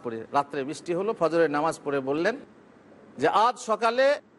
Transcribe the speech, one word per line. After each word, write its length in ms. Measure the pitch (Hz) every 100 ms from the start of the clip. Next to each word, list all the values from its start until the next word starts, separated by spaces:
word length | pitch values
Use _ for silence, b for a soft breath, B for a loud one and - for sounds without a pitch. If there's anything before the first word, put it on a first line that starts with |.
পড়ে, 200 | 123 113 110
রাত্রে 320 | 139 139 147
বৃষ্টি 300 | 135 156 -
হলো, 200 | 175 202 220
ফজরের 320 | 165 165 160
নামাজ 300 | 147 160 147
পড়ে 160 | 147 139
বললেন 360 | 131 147 180 262 - - - - - - - -
যে, 100 | 151
"আজ 300 | 196 233 220
সকালে 640 | - 208 226 247 269 285 -